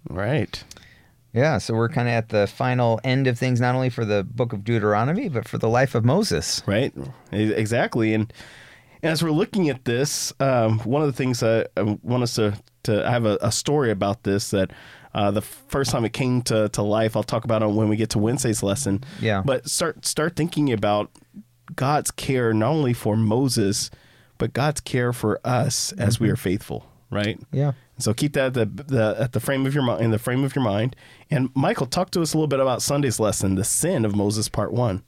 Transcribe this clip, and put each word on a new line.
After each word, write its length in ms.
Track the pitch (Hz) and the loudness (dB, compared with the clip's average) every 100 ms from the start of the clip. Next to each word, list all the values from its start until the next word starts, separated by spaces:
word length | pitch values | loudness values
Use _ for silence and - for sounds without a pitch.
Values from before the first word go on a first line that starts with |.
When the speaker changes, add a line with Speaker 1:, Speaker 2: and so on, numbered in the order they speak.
| - | -8
Speaker 1:
Right. 540 | 87 104 147 98 - - - - - _ _ _ | -4 -2 -2 -2 -8 -16 -20 -20 -20 _ _ _
Speaker 2:
Yeah, 240 | 113 147 147 | 0 2 2
so 160 | - | 0
we're 160 | 113 117 | 0 0
kinda 220 | 123 120 | 0 0
at 180 | 117 113 | 0 0
the 180 | 110 101 | 0 0
final 540 | - 127 123 120 113 | 0 0 2 2 2
end 240 | 131 131 131 | 0 2 2
of 100 | 120 | 0
things, 220 | 131 123 | 0 2
not 160 | 123 127 | 2 2
only 140 | 131 | -2
for 160 | 120 110 | -2 0
the 180 | 104 | 0
book 300 | 92 117 120 | -2 -4 -4
of 100 | 104 | -2
Deuteronomy, 640 | 104 117 104 104 123 185 262 | -2 2 4 2 2 0 -2
but 200 | 120 110 | -4 -4
for 100 | 113 | -2
the 100 | 113 | 2
life 260 | 117 131 127 | 2 2 2
of 100 | 117 | 2
Moses. 580 | 165 220 80 - - - | 2 2 -2 -2 -4 0
Speaker 1:
Right. 280 | 101 127 - 69 - - | 0 0 -4 -12 -14 -8
E-, 180 | 104 110 | -2 0
exactly. 640 | 107 107 120 - 131 110 | 0 0 0 0 0 2
And, 180 | 110 107 - - - - - _ - | 2 0 -6 -20 -20 -20 -20 _ -6
and 80 | 160 | -2
as 100 | 156 | 0
we're 100 | 165 | 0
looking 380 | 156 220 202 160 | 0 0 0 0
at 140 | 127 - | 0 -2
this, 460 | 120 139 - - - | 0 0 -2 -6 -2
um, 400 | 135 127 110 110 | 0 2 2 2
one 220 | 110 139 | 0 0
of 60 | 151 | 0
the 60 | |
things 300 | 131 131 123 | 0 -2 0
I, 220 | 113 113 - - | 2 2 0 -2
I 220 | 104 104 | 0 -2
want 220 | - 123 | -2 0
us 120 | 117 - | 0 0
to, 220 | 107 101 - _ | 0 -2 -12 _
to, 220 | - 104 - | -2 0 2
I 60 | |
have 140 | 120 110 | 0 2
a, 120 | 101 | 0
a 100 | 117 | 0
story 400 | - - 147 127 | -2 0 0 2
about 320 | 101 98 101 | 0 -2 -2
this 260 | - 98 - | 0 -2 0
that, 200 | 101 95 - - - - | 0 0 -4 -20 -20 -10
uh, 160 | - 101 | -2 0
the 100 | 104 | 0
first 500 | - - - 143 131 | -4 -16 -6 -2 0
time 140 | 135 110 | 0 -2
it 80 | |
came 280 | - 127 123 | -2 0 0
to, 260 | 120 113 104 | 2 2 2
to 120 | - | 0
life, 340 | 104 107 110 107 | 0 2 2 0
I'll 60 | |
talk 200 | 101 117 | -2 -4
about 180 | 113 110 | 0 2
it 60 | 107 | 2
when 200 | 104 110 | 2 2
we 60 | 107 | 2
get 120 | 110 | 0
to 80 | 110 | 0
Wednesday's 440 | 107 123 117 104 | 0 0 0 0
lesson. 400 | 98 98 101 98 - - | -2 -2 -2 -2 -4 -4
Speaker 2:
Yeah. 220 | 113 98 | -2 0
Speaker 1:
But 260 | 101 131 - | 0 -2 -2
start, 360 | - 170 - - | -2 -2 -4 -6
start 300 | - 160 175 | -2 -2 -2
thinking 360 | 160 - 147 | -2 0 0
about 400 | 113 104 104 104 - _ - - _ - 165 | 2 2 2 0 -10 _ -20 -20 _ -16 -4
God's 360 | 135 147 - | 0 0 -2
care 420 | - - 131 117 | -6 -2 2 2
not 160 | 110 110 | 2 2
only 240 | 160 135 | 2 2
for 220 | 120 113 107 | 0 0 2
Moses, 760 | 110 113 139 117 98 104 - - _ - _ _ | 2 2 2 2 2 0 -4 -12 _ -20 _ _
but 160 | 117 | -4
God's 260 | 123 147 - | 0 -2 -2
care 320 | - 131 123 | -4 0 0
for 300 | 120 110 - | 0 -2 -2
us 480 | - 123 143 - - | 0 0 0 -2 -4
as 260 | 196 113 113 | -2 0 2
we 80 | 110 | 2
Speaker 2:
Mm-hmm. 60 | |
Speaker 1:
are 40 | 98 | 0
faithful, 480 | 98 101 - 60 - - _ | -2 -2 -4 -12 -12 -20 _
right? 280 | 101 104 98 - | -4 -2 -4 -6
Speaker 2:
Yeah. 220 | 139 143 127 _ - | -2 -2 -4 _ -6
Speaker 1:
So 140 | 120 | -2
keep 200 | 110 147 | 0 0
that 220 | 147 131 127 | 0 0 0
at 180 | 107 95 | -2 -4
the, 80 | |
the, 320 | - 127 110 104 | -4 0 0 0
at 120 | 117 | -2
the 80 | - | -4
frame 260 | - 135 135 | -2 -2 0
of 80 | |
your 100 | 143 | 0
mi-, 200 | 123 92 | 0 0
in 80 | 117 | 0
the 80 | 110 | 0
frame 240 | 131 127 | -2 -2
of 100 | 135 139 | 0 0
your 80 | |
mind. 320 | 120 101 120 - - - - | 0 0 -2 -6 -20 -20 -4
And 180 | 135 131 139 | -2 0 0
Michael, 320 | 156 226 123 | 0 0 -2
talk 240 | - 185 | -2 0
to 100 | 180 | 0
us 120 | 165 | 0
a 40 | 160 | 0
little 100 | 156 | 2
bit 120 | 135 | 2
about 240 | 135 117 | 2 0
Sunday's 360 | - 143 139 - | 0 0 0 2
lesson, 360 | 107 98 98 95 | 0 2 0 0
the 80 | |
sin 420 | 104 - - 170 107 | 0 0 0 2 2
of 100 | 101 | 2
Moses, 320 | 101 104 104 | 0 0 -2
part 220 | - 104 | -2 -2
one. 300 | 113 120 92 | 0 0 -2